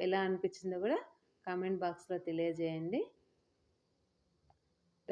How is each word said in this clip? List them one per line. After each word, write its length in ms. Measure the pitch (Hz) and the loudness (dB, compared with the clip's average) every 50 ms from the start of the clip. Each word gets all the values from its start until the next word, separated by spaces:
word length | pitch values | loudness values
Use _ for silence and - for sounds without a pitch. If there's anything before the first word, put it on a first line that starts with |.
| 180 | 4
ఎలా 140 | 185 185 190 190 185 | 2 2 4 4 2
అనిపించిందో 500 | 190 180 196 185 - - 185 185 180 180 190 | 0 2 0 -2 -2 -2 -6 -4 -2 0 0
కూడా 140 | 226 311 466 - - - _ _ _ _ _ - | 2 0 0 -2 -8 -20 _ _ _ _ _ -6
కామెంట్ 340 | 180 180 180 185 190 190 180 180 | -4 -2 -2 0 0 0 0 0
బాక్స్లో 320 | 175 170 - - - 180 175 175 170 | -2 -2 -4 -6 -4 -4 -4 -2 -2
తెలియజేయండి. 720 | 165 165 165 170 165 165 165 165 160 160 165 170 214 302 466 - - _ _ _ _ _ _ _ _ _ _ _ _ _ _ _ _ _ _ _ _ _ _ _ _ _ _ _ - _ _ _ _ _ _ _ _ _ - - | 0 2 2 2 2 0 0 0 0 -2 -2 0 0 0 -2 -2 -6 _ _ _ _ _ _ _ _ _ _ _ _ _ _ _ _ _ _ _ _ _ _ _ _ _ _ _ -20 _ _ _ _ _ _ _ _ _ -2 -2